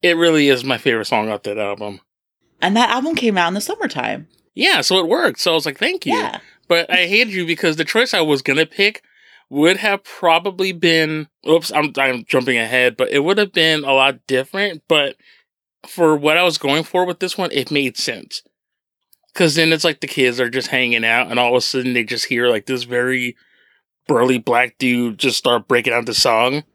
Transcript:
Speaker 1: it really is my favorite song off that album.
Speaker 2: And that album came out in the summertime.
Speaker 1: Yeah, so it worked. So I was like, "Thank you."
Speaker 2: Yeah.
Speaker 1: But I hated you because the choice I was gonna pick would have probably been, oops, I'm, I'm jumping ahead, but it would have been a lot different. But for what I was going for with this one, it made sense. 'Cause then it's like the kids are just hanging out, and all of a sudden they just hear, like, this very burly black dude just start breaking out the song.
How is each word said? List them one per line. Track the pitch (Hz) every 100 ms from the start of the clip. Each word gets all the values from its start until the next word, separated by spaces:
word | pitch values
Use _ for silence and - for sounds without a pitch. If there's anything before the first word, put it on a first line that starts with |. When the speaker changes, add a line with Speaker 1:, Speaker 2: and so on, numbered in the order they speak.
Speaker 1:
it | 180 170
really | 170 156 143
is | 127
my | 135 120
favorite | 139 117
song | 104 117 107
off | 104
that | 107 104
album. | 101 101 104 98 _ _ _ _ _ _
Speaker 2:
And | 180 208
that | 233
album | 233 285
came | 311 233 196
out | 170
in |
the | 190
summertime. | - 427 370 - 113 107 156 _ _
Speaker 1:
Yeah, | - 294 370
so | - 185
it | 170
worked. | 240 247 123
So | 185
I |
was | 165 151
like, | 135
"Thank | 262 370 -
you." | -
Speaker 2:
Yeah. | - - - _ _
Speaker 1:
But | 170 170
I | 180 175
hated | 208 240
you | 190 165
because | 165 175 156
the |
choice | 156 220 247
I | 202
was | 156 143
gonna | 131 139 160
pick | - 202 214 _ _ _ _ _
would | 139 160 190
have | 208 196
probably | - - 175 165 190 185 190
been, | 175 170 160 156 156 151 _ -
oops, | 165 160
I'm, | - 151 135
I'm | 135 123 -
jumping | 131 127 120
ahead, | 113 127 127 113
but | 127
it | 139
would | 151 196
have | 208
been | - 160 156
a | 139
lot | 135 135 127 -
different. | 131 131 196 202 160 _
But | 156 139 - _ _ _ _ _ _ -
for | - 165 151
what | 147 160
I |
was | 180 151
going | 147 147
for | 160 180
with | 180 170
this | 185 -
one, | 180
it | 143 131
made | 143 135 -
sense. | - 113 - - _ _ _ _ _ _ _ _ _
'Cause | - 170 147
then | 160
it's | 160
like | 175 147
the | 147
kids | - 127 120
are | 123
just | 127 120
hanging | 131 123 117
out, | 113 117 90
and | 120
all | 123 123
of |
a |
sudden | - 135 127
they | 123
just | 110 117 -
hear, | 120 123
like, | 110 -
this | 127
very | 120 123 123 127 123 117 _ _ _ _ _ _ -
burly | 131 127 127
black | 113 120 123 _
dude | 127 123 120 101
just | 135 113
start | 127 120 98
breaking | 123 120
out | 117 117
the |
song. | 107 131 113 123 143 151